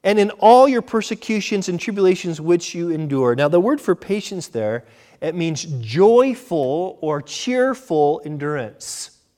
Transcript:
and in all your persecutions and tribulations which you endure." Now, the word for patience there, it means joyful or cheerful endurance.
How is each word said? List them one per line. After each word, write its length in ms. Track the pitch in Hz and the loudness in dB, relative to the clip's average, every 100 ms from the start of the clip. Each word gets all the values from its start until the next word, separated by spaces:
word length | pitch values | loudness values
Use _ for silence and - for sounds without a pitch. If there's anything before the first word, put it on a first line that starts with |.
and 140 | 190 208 | 2 2
in 140 | 208 | 0
all 360 | - 214 247 269 | 4 6 8 6
your 140 | 247 | 2
persecutions 840 | - 226 - 220 - 214 - 208 185 | -2 -4 -4 -8 -4 -4 -2 -4 -4
and 140 | 175 | -6
tribulations 640 | - 208 185 185 180 156 | -6 2 2 2 -4 -6
which 320 | 156 175 - | 0 0 -2
you 160 | 175 170 | -6 -4
endure." 440 | 156 156 139 123 | -4 -2 0 2
Now, 140 | 120 147 | 2 2
the 100 | 175 | 2
word 220 | 202 294 | 2 -2
for 140 | - | -2
patience 540 | 170 - 202 - 190 - | -4 -2 -6 -6 -12 -8
there, 360 | 117 107 117 - _ _ _ | -6 -4 -6 -10 _ _ _
it 120 | 156 | -8
means 300 | 175 165 151 | -4 -4 -4
joyful 1300 | 165 135 113 135 202 233 269 247 - 165 131 151 185 - | -8 -8 -6 4 6 6 2 -2 -6 -2 -2 -2 -6 -6
or 220 | 156 147 | -4 -4
cheerful 960 | - - - 254 262 254 - 160 147 156 | -6 -10 -4 0 0 -2 -2 2 2 0
endurance. 920 | 151 147 147 147 110 - - - - _ _ | -6 -8 -6 -6 -8 -12 -16 -14 -16 _ _